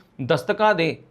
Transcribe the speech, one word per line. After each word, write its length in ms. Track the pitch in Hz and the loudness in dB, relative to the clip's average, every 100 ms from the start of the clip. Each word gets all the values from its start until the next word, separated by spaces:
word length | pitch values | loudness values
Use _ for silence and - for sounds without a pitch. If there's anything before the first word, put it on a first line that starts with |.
| _ - | _ -8
ਦਸਤਕਾਂ 520 | 127 165 - 202 214 | -2 -2 -2 0 2
ਦੇ 220 | 185 160 120 - | 2 0 -4 -12